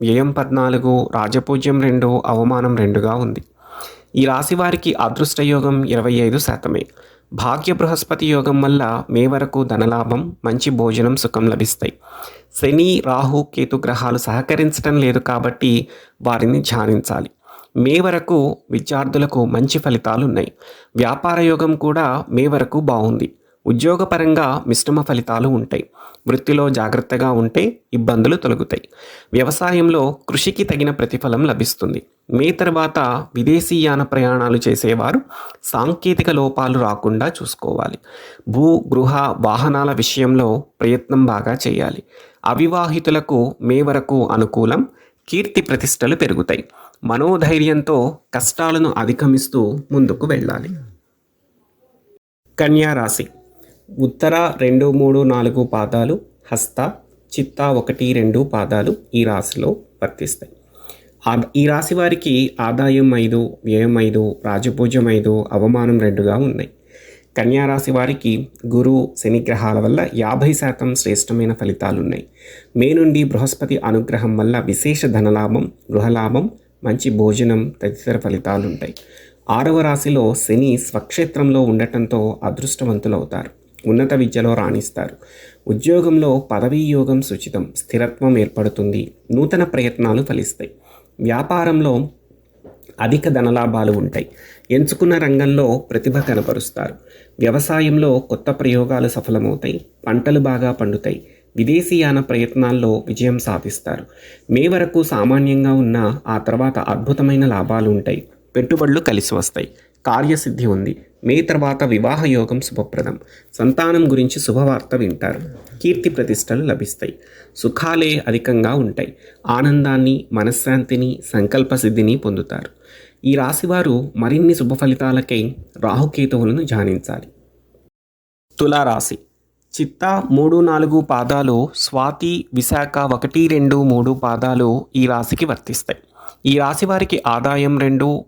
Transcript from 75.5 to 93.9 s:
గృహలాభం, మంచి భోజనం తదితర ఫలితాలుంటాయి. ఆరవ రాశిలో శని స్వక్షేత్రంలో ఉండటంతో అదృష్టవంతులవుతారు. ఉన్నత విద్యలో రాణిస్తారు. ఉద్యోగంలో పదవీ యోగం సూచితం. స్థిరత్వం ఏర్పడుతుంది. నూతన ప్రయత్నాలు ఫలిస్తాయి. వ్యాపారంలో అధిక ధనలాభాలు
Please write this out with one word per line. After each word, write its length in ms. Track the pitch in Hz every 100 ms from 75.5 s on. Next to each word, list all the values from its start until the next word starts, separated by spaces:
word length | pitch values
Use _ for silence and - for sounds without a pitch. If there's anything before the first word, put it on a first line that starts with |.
| 110 90 - -
గృహలాభం, 580 | 104 110 117 113 123 196 - _ _ 117
మంచి 260 | 120 135
భోజనం 640 | 107 107 104 120 113 110 -
తదితర 360 | 101 - - 113
ఫలితాలుంటాయి. 760 | - 98 - - - 80 - - - - - _ -
ఆరవ 300 | 113 143 160
రాశిలో 540 | 156 143 147 139 110 -
శని 440 | - 110 135 123
స్వక్షేత్రంలో 840 | - 107 - - 165 143 139 131
ఉండటంతో 800 | 123 110 117 120 113 117 107 - 104
అదృష్టవంతులవుతారు. 1080 | - 139 - 123 107 107 101 - 92 - - _ _ -
ఉన్నత 280 | 117 135 139
విద్యలో 400 | 123 123 117 117
రాణిస్తారు. 600 | 98 104 - - 92 - - - - - -
ఉద్యోగంలో 800 | 107 151 175 170 160 151 135 139
పదవీ 260 | 104 123 147
యోగం 440 | 151 143 135 131
సూచితం. 500 | 131 95 - 101 - -
స్థిరత్వం 600 | - 117 120 - 135 123
ఏర్పడుతుంది. 760 | 107 - 107 - 104 101 - - -
నూతన 320 | 120 151 175 175
ప్రయత్నాలు 580 | 139 120 117 117 110
ఫలిస్తాయి. 480 | 139 - 107 - - - _ - _ -
వ్యాపారంలో 880 | 113 117 147 175 170 160 151 123 151 - _ _ _ _ - - - -
అధిక 280 | 113 143 165
ధనలాభాలు 640 | 131 120 120 120 110 107